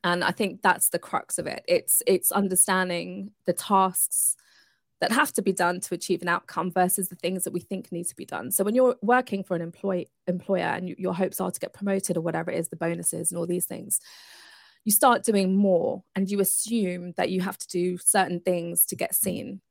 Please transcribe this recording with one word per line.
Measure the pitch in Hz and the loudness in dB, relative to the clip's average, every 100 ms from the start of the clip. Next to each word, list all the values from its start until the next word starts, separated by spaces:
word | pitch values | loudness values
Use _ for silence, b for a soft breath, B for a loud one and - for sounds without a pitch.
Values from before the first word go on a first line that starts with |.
And | 180 175 | 0 0
I | 147 | 0
think | - 202 185 | 0 -4 0
that's | 190 175 - | 2 2 2
the | 175 | -2
crux | - - - - | -4 -6 -4 -8
of | 160 | -6
it. | - - | -8 0
It's, | 175 - - - | 0 2 0 4
it's | 185 - | 2 2
understanding | - 202 180 - 185 180 175 175 185 196 _ - | 0 2 2 2 2 0 -2 -6 -10 -12 _ -4
the | |
tasks | 170 - 196 190 185 - - - - b b b b _ _ | -4 4 4 4 2 -2 0 -2 -2 b b b b _ _
that | 180 | 0
have | 226 294 | 2 2
to | - | 0
be | 190 | 0
done | 185 175 180 | 2 0 0
to | - 175 | -6 -8
achieve | - 175 | -2 -2
an | 175 | 0
outcome | 175 - - 180 | -2 -2 -4 -2
versus | 180 185 - 185 | 2 2 2 -4
the | 180 | -6
things | 170 185 | -4 -4
that | 196 | -4
we | 180 | -6
think | - 190 - | -6 -10 -8
need | 175 175 | -8 -8
to | - | -10
be | |
done. | - - - | -10 -8 -4
So | - | -2
when | 196 240 | 2 4
you're | 254 - | 4 2
working | 202 247 254 196 | 4 4 2 -6
for | 190 170 | -4 -4
an | |
employ-, | 165 - 196 185 - _ - | -4 -6 -4 -4 -4 _ -4
employer | 180 - 190 | -4 0 0
and | - - 180 | 0 -2 -6
you, | - | -4
your | 185 | -4
hopes | 180 190 - | 0 -2 -2
are | - | -4
to | - | -4
get | - | -10
promoted | - 202 196 - 175 | -6 -2 0 0 -2
or | |
whatever | 165 160 165 | 0 -2 -2
it | 165 | -4
is, | 165 | -4
the | 165 | -4
bonuses | 170 170 170 - - | -4 -2 -4 -2 -4
and | 175 | -4
all | 170 | -2
these | 180 - | -2 -4
things, | - 202 - B B B B B B B B - | -8 -4 -4 B B B B B B B B 0
you | |
start | 202 277 233 | 6 6 6
doing | - 202 185 190 | 4 2 4 4
more | 202 175 - 196 _ - | 4 4 2 -4 _ -4
and | 190 | -2
you | 202 | 0
assume | 196 - 220 233 190 180 175 175 | 0 0 0 0 0 -2 -8 -2
that | 180 | 0
you | 190 | 0
have | 185 - | -2 -6
to | - | -6
do | 180 180 180 | -2 -2 -2
certain | - 202 185 175 | 2 2 2 0
things | 185 180 170 170 - | 0 0 -2 0 0
to | - | 0
get | - - | -2 0
seen. | 190 - - 196 _ | -2 -4 -8 -12 _